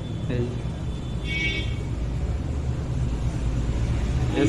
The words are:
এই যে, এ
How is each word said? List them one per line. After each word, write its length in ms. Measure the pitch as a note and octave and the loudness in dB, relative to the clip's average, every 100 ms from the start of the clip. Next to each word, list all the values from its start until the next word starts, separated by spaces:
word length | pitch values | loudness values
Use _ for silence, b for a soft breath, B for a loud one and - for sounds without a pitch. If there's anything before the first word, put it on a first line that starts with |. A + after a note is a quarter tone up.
| - - - | -4 -4 0
এই 80 | B2 B2 | 0 0
যে, 100 | A#2+ - - - - - - - C6+ C6+ - - - - - - - - - - - - - - - - - - - - - - - - - - - - | -2 -4 -4 -4 -4 -4 -4 -2 0 0 0 -2 -2 -2 -2 -2 0 0 0 -2 -2 0 0 0 0 0 0 0 0 0 0 0 2 2 2 2 2 2
এ 20 | C3+ | 4